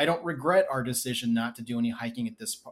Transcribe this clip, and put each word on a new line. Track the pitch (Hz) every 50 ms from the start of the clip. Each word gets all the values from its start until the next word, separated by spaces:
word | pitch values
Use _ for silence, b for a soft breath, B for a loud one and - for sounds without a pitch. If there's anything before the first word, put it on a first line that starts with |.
I | 147
don't | 160 170 170 170
regret | 170 156 127 131 160 180 190 190 185
our | 135 131 120
decision | 123 120 - - 127 120 - 123 117 117
not | 113 117 117 117
to | -
do | 113 117 120
any | 117 117 117
hiking | 117 - 117 117 117 123 117
at | 110 110
this, | - 110 107 - - - -